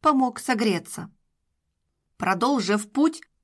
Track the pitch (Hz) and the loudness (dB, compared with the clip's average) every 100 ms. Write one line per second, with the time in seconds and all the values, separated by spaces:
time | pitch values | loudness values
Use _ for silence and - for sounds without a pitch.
0 | - 269 254 - - 233 220 175 - - | 0 2 0 -2 -2 0 0 0 -4 -12
1 | 165 _ _ _ _ _ _ _ _ _ | -14 _ _ _ _ _ _ _ _ _
2 | _ - 175 190 240 277 196 208 208 269 | _ -6 -4 0 0 0 0 -2 -2 0
3 | 311 330 - _ | 0 0 -12 _